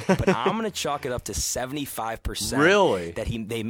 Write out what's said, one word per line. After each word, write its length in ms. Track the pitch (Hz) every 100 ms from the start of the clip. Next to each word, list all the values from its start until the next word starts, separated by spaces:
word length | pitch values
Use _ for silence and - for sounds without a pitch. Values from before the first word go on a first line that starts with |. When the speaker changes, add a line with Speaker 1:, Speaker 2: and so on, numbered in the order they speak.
| 117
Speaker 1:
but 200 | 190 196
Speaker 2:
<laughs> 60 | 135
Speaker 1:
I'm 200 | 131 214
gonna 120 | 214
chalk 360 | - 156 143 135
it 60 |
up 100 | 120 -
to 80 |
seventy-five 880 | 98 - 120 127 147 139 - 113 113
percent 380 | - 101 104 123
Speaker 2:
Really? 500 | 160 202 170 95 85
Speaker 1:
that 160 | 87 110
he, 160 | 113
they, 180 | 107 117 110